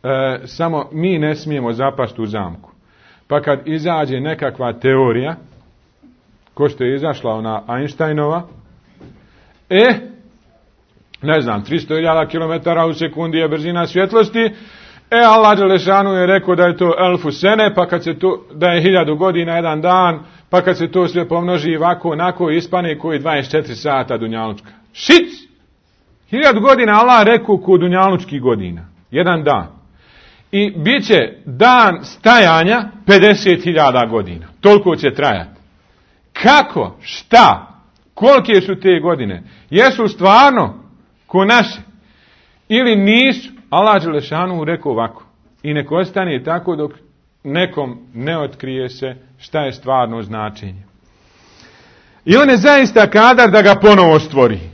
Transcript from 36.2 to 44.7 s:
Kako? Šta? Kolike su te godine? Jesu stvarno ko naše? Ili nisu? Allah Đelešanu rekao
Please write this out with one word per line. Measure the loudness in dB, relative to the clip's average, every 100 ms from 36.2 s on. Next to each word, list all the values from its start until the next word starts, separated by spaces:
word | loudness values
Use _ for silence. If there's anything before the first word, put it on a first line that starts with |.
| _
Kako? | -2 2 2 0 -6 -8 -12
Šta? | -20 -20 _ 6 6 2 -8 _ _ _ _ 0
Kolike | 4 4 4 0
su | 0
te | -2 0 0
godine? | 0 -4 -6 -10 -16 _ _
Jesu | 2 2 0 -4
stvarno | 0 4 6 4 2 -4 -8 -20 _ _ _ _
ko | -2
naše? | 2 2 0 -6 -20 _ _ _ _ _ _ _ _
Ili | 0 2 2
nisu? | 2 2 2 -2 -12 -20 _
Allah | 0 2 0
Đelešanu | -2 -6 -6 -8 -6 -6
rekao | -6